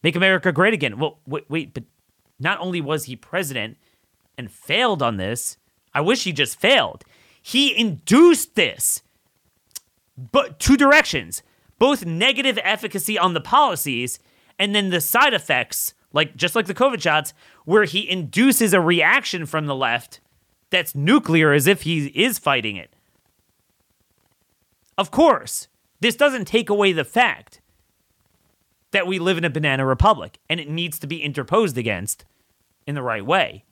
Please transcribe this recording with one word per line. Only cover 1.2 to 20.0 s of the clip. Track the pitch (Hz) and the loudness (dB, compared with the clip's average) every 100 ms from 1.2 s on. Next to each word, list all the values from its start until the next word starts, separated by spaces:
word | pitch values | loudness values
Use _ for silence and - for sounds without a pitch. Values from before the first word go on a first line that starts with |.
| - | -10
wait, | 139 - | -10 -6
wait, | 156 - - | -8 -8 -12
but | 117 _ _ _ _ _ | -16 _ _ _ _ _
not | 151 202 | -4 -4
only | 180 175 | -4 -6
was | 143 156 | -4 -6
he | 147 120 | -6 -16
president | _ 175 165 131 107 117 _ _ _ _ _ - | _ -6 -6 -6 -8 -12 _ _ _ _ _ -16
and | 117 | -16
failed | - - 175 247 185 | -16 -4 -2 0 0
on | 127 104 | -2 -2
this, | 92 117 - - _ _ _ | -6 -6 -8 -12 _ _ _
I | - | -4
wish | 160 240 | -2 -2
he | 190 | -2
just | 151 135 - | -2 -4 0
failed. | 208 269 113 - _ _ _ _ | 2 2 0 -6 _ _ _ _
He | - 254 285 220 | -4 0 0 0
induced | 226 151 - 240 349 330 - - | -2 -4 2 8 8 6 0 -2
this, | 151 - - - _ _ _ _ _ _ _ - _ _ _ - | -2 -2 -4 -4 _ _ _ _ _ _ _ -20 _ _ _ -20
but | 127 277 269 - | -4 -2 -2 -6
two | - 269 | 2 4
directions, | 277 294 - 147 85 - _ _ _ _ | 6 6 4 -4 -6 -14 _ _ _ _
both | 254 285 170 | 2 2 -4
negative | 165 240 262 269 214 | -2 0 0 -2 -2
efficacy | 185 214 226 196 - 214 | -2 -4 -4 -8 -6 0
on | 180 | 0
the | 165 | -2
policies | - 269 285 185 147 120 123 - _ _ _ _ | 0 2 2 0 -6 -6 -6 -10 _ _ _ _
and | 202 | -2
then | 208 196 | 0 0
the | 175 | -2
side | 151 - 285 | 0 2 2
effects, | 214 - 127 120 - - _ _ | 2 0 -2 -2 -6 -8 _ _
like, | 143 156 - | -2 -2 -2
just | - 233 | -2 -2
like | 214 | -4
the | |
covid | 190 262 233 | 0 0 0
shots, | 170 151 147 - _ _ - | 0 0 -2 -14 _ _ 0
where | 208 | 2
he | 196 165 202 | 2 -2 -4
induces | 185 147 - 262 240 220 | -6 -4 2 4 4 4
a | 185 | 4
reaction | 165 175 156 254 - 185 156 | 4 2 4 2 -2 -8 -6
from | 160 147 | -6 -4
the | 135 | -2
left | 131 117 | -2 -2